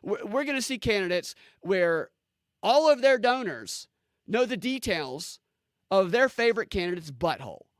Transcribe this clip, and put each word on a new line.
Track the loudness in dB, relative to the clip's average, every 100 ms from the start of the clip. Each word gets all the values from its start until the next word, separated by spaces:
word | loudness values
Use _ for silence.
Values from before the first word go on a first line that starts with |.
We're, | -6 -6 -2
we're | -4 -2
gonna | -4
see | -4 -4
candidates | -2 0 0 -2 -4 -18 _ _
where | -2 0 2 0 -4 _ _ _ _ _
all | 2 4 6
of | 6
their | 4 4
donors | 2 0 -4 -8 -10 -12 -14 _ _ _ -4
know | 0 0
the | -2
details | -4 -4 -4 -4 -4 -10 -12 -16 _ _ _ _ _
of | 2 4
their | 4 2
favorite | 2 0 0 -2
candidate's | -4 -2 -4 -10
butthole. | -4 -2 -2 -8 -16 -20 _